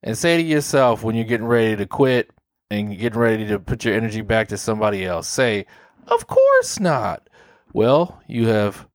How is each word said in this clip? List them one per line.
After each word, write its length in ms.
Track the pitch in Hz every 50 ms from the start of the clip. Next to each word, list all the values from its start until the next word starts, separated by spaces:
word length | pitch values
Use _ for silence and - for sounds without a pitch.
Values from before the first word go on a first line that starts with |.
| -
And 140 | - 110 -
say 180 | - 170 170
to 80 | 170 165
yourself 600 | 160 156 151 147 - - 143 131 123 117 107 110
when 120 | 110 110
you're 80 | 117 113
getting 240 | 107 120 117 107 117
ready 300 | 120 117 113 110 110 101
to 80 | 101
quit 460 | 90 - - 139 131 127 123 - _ _ _ _ _ _ _ _ _
and 280 | 104 104 104 104 104 92
getting 220 | 110 117 104 113
ready 280 | 120 117 110 110 110 104
to 120 | 104 101
put 260 | 87 - 123 113 -
your 80 | 117 104
energy 280 | 110 113 117 104 110
back 280 | 107 98 113 113 110 -
to 80 | 104 98
somebody 480 | - - 110 107 107 107 104 98 95
else, 240 | 92 90 98 - -
say, 360 | - - 131 120 110 101 95 _ - - - _ _ _ _ -
"Of 200 | 466 466 - _
course 520 | - 523 523 539 554 523 494 - - -
not." 500 | 208 180 156 131 110 101 82 - _ _ _ - - _ _ _ _ _
Well, 500 | - - 107 117 131 151 170 175 - - _ _
you 200 | - 117 117 113
have 400 | 110 107 104 104 98 - - _ _